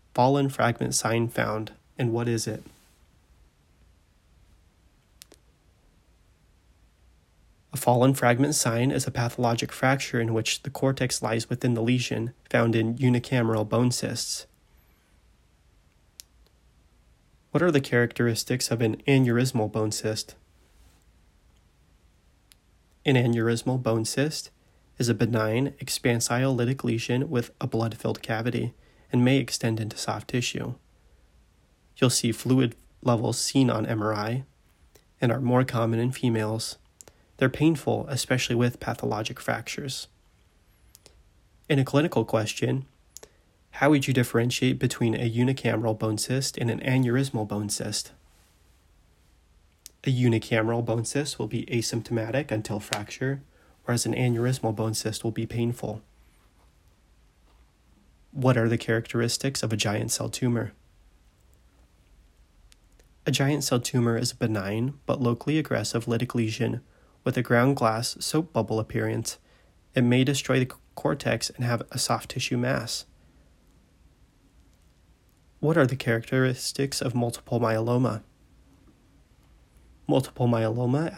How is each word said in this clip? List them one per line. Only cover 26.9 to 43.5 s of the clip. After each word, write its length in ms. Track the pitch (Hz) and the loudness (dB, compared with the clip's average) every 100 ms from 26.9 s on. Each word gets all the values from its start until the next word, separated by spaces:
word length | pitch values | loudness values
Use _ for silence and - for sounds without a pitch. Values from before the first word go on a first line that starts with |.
| 113 - 123 139 | -2 0 -2 0
with 220 | 123 117 - | -2 -4 -6
a 60 | 120 | -4
blood-filled 560 | 113 113 110 - 113 | -2 -2 -4 -6 -6
cavity 520 | - 110 117 - 120 - - _ _ | -4 -4 -2 -2 -4 -8 -20 _ _
and 140 | 123 123 | 2 4
may 120 | 135 | 4
extend 420 | 123 - 120 110 | 2 -2 -2 -2
into 180 | 107 - | -4 -6
soft 300 | - 107 - | -6 -6 -4
tissue. 480 | 127 120 - 120 127 _ _ _ _ _ _ _ _ _ _ _ - | -4 -2 -4 -6 -10 _ _ _ _ _ _ _ _ _ _ _ 2
You'll 140 | 127 | 2
see 200 | - 117 | 4 0
fluid 440 | 113 120 131 123 - - - | -2 2 2 2 -2 -20 -6
levels 380 | - 117 117 113 | 0 2 2 -2
seen 320 | - 135 127 | 0 4 4
on 160 | 110 107 | 2 0
M 160 | 113 | -2
R 100 | 104 | -2
I 300 | 107 107 123 131 _ _ _ _ - _ - | -2 -2 -4 -6 _ _ _ _ -20 _ -2
and 120 | 123 | 0
are 100 | 117 | 0
more 220 | 127 123 | 2 2
common 360 | 131 117 113 113 | 2 0 0 0
in 120 | 120 | 0
females. 680 | 127 127 113 107 113 - - _ - - _ _ - | 0 0 0 0 -4 -6 -12 _ -20 -20 _ _ -2
They're 120 | 131 | 0
painful, 560 | - 151 160 - 110 - | 2 2 2 0 -4 -2
especially 460 | 131 - 127 - 117 | -6 -2 -2 0 2
with 240 | 123 123 | 0 0
pathologic 600 | - 117 117 110 110 127 | -8 -6 -4 -4 -6 -8
fractures. 680 | - 113 113 - 143 127 - _ _ _ _ _ _ _ _ - - _ _ _ _ _ - | -6 -6 -6 -10 -8 -10 -12 _ _ _ _ _ _ _ _ -20 -20 _ _ _ _ _ 0
In 120 | 143 | 0
a 60 | 135 | 2
clinical 380 | 139 165 147 | 2 2 0
question, 640 | 110 113 107 - 120 127 135 _ _ - - _ _ | 0 0 -2 -2 -2 -2 -6 _ _ -20 -20 _ _